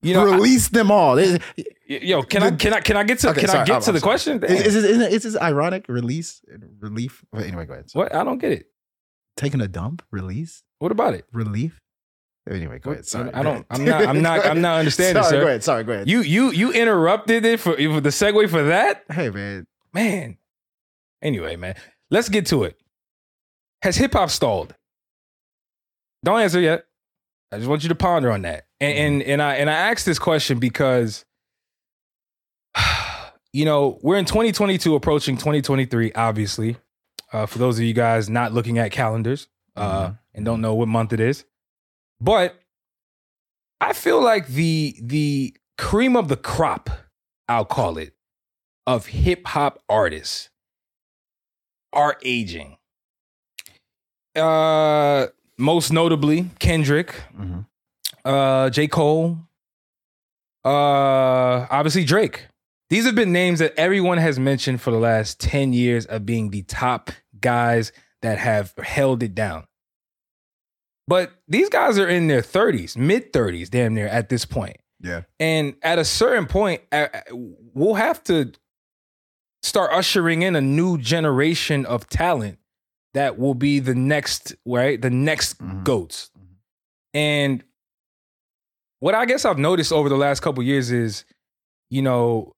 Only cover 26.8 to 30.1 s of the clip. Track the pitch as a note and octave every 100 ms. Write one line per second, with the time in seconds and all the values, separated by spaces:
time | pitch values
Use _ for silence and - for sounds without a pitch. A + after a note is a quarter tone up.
26.8 | - _ _ _ _ _ _ G#2 A#2+ D3+
27.8 | D#3 E3+ F#3 E3+ B2+ G#2 F2+ D#2 - _
28.8 | C#3+ D3 D3 C#3+ C3+ C#3+ D3 C#3 C#3+ D#3
29.8 | F#3+ A3+ -